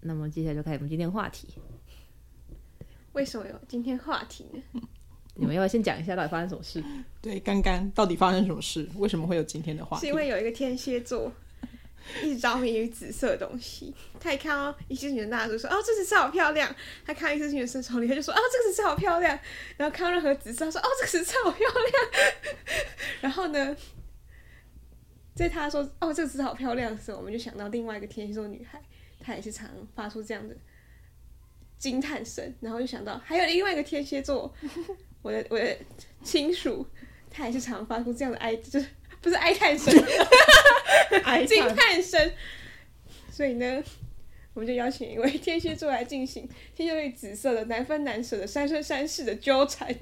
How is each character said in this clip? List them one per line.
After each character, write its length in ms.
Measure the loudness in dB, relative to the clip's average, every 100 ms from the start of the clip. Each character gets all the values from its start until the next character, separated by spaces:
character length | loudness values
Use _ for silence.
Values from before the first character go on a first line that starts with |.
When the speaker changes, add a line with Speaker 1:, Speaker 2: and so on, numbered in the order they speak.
Speaker 1:
那 120 | -6
么 160 | -6 -6
接 140 | -4
下 60 | -2
来 60 | -2
就 60 |
开 100 | -4
始 60 | -4
我 40 |
们 80 | -4
今 100 | -4
天 80 | -2
的 40 |
话 160 | -2 -4
题。 180 | -8 -18 -18 -16 -18 -20 -20 -20 -20 -20 -20 -20 -20 -20 -20 -20 -20 -10
Speaker 2:
为 100 | -4
什 160 | -4 -4
么 80 | -10
有 100 | -14 -8
今 120 | -6
天 160 | -4 -6
话 240 | -4 -6 -6
题 200 | -16 -16
呢？ 100 | -16 -12 -14 -14 -20 -20 -20 -20 -4
Speaker 1:
你 60 | -2
们 80 |
要 60 | 2
不 20 |
要 60 | 2
先 160 | 2
讲 180 | 0 -2
一 20 |
下 120 | -4 -2
到 80 |
底 60 | -2
发 100 | -2
生 100 | -4
什 80 | -8
么 60 |
事？ 200 | -10 -10 -8 -10 -12 -14
Speaker 3:
对， 180 | -10 -8
刚 220 | -2 2
刚 300 | 4 2 0
到 160 | 2 2
底 80 | 4
发 160 | 4
生 120 | 4
什 80 | 2
么 80 | 0
事？ 300 | -4 -6 -6 -2
为 120 | -2
什 100 | 0
么 80 | 0
会 80 | -2
有 80 |
今 180 | -2 -6
天 160 | -8 -8
的 80 | -6
话 100 | -6
题？ 20 |
Speaker 2:
是 60 | -2
因 80 | -2
为 120 | 0
有 120 | -2
一 40 |
个 80 | -4
天 240 | -4 -4 -4
蝎 240 | -4 -6
座 320 | -4 -6 -6 -10 -20 -18 -16 -16 -20 -20 -14 -6
一 100 | -4
直 60 | 0
着 180 | 0 0
迷 180 | 0 0
于 120 | -4
紫 240 | -6 -12
色 240 | -4 -2 -2
的 20 |
东 220 | -4 -10
西， 340 | -12 -14 -14 -16 -18 -10
他 140 | -6
一 40 | -4
看 140 | -2
到 240 | -4 -4 -8 -10
一 80 | -8
些 140 | -6
女 100 | -4
生， 100 | -4
大 160 | -4 -4
家 20 |
就 80 | -4
说 140 | -2
：“哦， 60 | -2 0
这 80 |
紫 100 | 0 2
色 100 | 2
好 140 | 2
漂 240 | 2 2
亮。” 220 | 2 0 -4 -14 -16 -10
他 80 |
看 160 | -4 -2
到 60 | 0
一 20 |
些 180 | -2 -2
女 120 | -4
生 160 | -6
手 160 | -4 -2
里， 80 | 0
他 80 | 0
就 60 |
说 120 | 0
：“哦， 40 | 2 2
这 120 | 2
个 60 | 2
紫 40 |
色 100 | 2
好 120 | 0 2
漂 240 | 2 2
亮。” 200 | 2 0 -6 -16 -16 -4
然 100 | -4
后 80 | -2
看 100 | 0
到 60 |
任 80 | 0
何 140 | 2
紫 180 | 0 -2
色， 140 | -6 -4
他 60 |
说 100 | 0
：“哦， 60 | 0 0
这 60 | 0
个 60 |
紫 120 | -2
色 200 | 0 0
好 80 | 0
漂 80 | 2 2
亮。” 680 | 2 2 2 2 4 2 2 -10 -10 -8 -6
<laughs> 400 | -6 -8 -10 -4
然 100 | -4
后 180 | -2 -2
呢， 280 | 0 -2 -4 -10 -18 -18 -20 -20 -20 -20 -20 -20 -20 -20 -20 -20 -20 -20 -2
在 120 | -2
他 220 | 0 -2
说 120 | -2 -4 -4
：“哦， 100 | -4
这 120 | -2
个 40 | -4
紫 120 | -2
色 40 |
好 120 | -4 -4
漂 180 | -4
亮” 160 | -2 -4 -6
的 40 |
时 120 | -10
候， 80 | -12
我 40 |
们 80 | -8
就 60 | -8
想 180 | -8 -10
到 120 | -8
另 180 | -6 -6
外 100 | -8
一 60 |
个 60 | -10
天 200 | -10 -8
蝎 60 |
座 140 | -8 -8
女 160 | -12
孩， 180 | -16 -20 -20 -20 -20 -20
她 160 | -12 -10
也 60 |
是 100 | -10
常 180 | -12 -16 -16 -16
发 160 | -12 -12
出 140 | -10
这 100 | -10
样 140 | -10 -10
的 100 | -16 -20 -20 -20 -20 -20 -20 -20 -20 -20 -20 -20 -10
惊 240 | -6 -4
叹 240 | -4 -6 -8
声， 260 | -10 -12 -10
然 140 | -10
后 60 | -6
就 80 | -6
想 180 | -6 -10
到 160 | -10
还 140 | -4 0
有 80 | 2
另 180 | 2
外 80 | 2
一 40 | 0
个 80 |
天 200 | -2 -4
蝎 160 | -4 -6
座， 320 | -2 -4 -4 -10 -10 -10 -10
<laughs> 360 | -12 -16 -14
我 100 | -6
的， 140 | -6 -2
我 80 | 0
的 200 | 0 -4 -10 -18 -20 -16
亲 300 | -2 0 0
属， 320 | 0 -2 -4 -6 -12 -18 -20 -20
他 160 | -10 -6
也 40 |
是 80 | -4
常 260 | -4 -8 -4
发 140 | -4
出 140 | -4
这 100 | -4
样 80 | -4
的 60 | -2
哀， 180 | -4 -4
就 240 | -4 -4
是 60 | -4 -10 -20 -4
不 100 | 0
是 60 | 2
哀 180 | 4
叹 240 | 4 4 4
声， 160 | 10
<laughs> 1300 | 10 10 4 10 12 12 12 12 8 8 8 8 6 6
Speaker 3:
哀 140 | 4
叹。 80 | 6
Speaker 2:
惊 280 | 6 6 6
叹 260 | 6 6
声。 300 | 2 4 2 0 -12 -14 -16 -20 -20 -20 -20 -20 -18
所 160 | -2 -2
以 80 |
呢， 300 | 0 -2 -4 -6 -12 -14 -14 -14 -16 -16
我 80 | -10
们 40 | -4
就 80 |
邀 160 | -2 -2
请 220 | -4 -8
一 60 | 0
位 120 | 0
天 300 | 0 -2 -2
蝎 160 | -2 -4
座 140 | -2
来 140 | -2
进 220 | -4 -6 -6
行 220 | -8 -14 -18 -20 -6
天 120 | -4
蝎 60 |
座 80 | -2
与 80 | -4
紫 240 | -8 -12 -4
色 180 | 0
的 120 | 0 -2
难 200 | -4 -2
分 180 | -2 -2
难 180 | -4
舍 140 | -4 -4
的 100 | -4
三 200 | -2 -2
生 140 | -2
三 240 | -2 -4 -4
世 200 | -4 -4
的 100 | -4
纠 300 | 2 4 4
缠。 280 | 0 -8 -8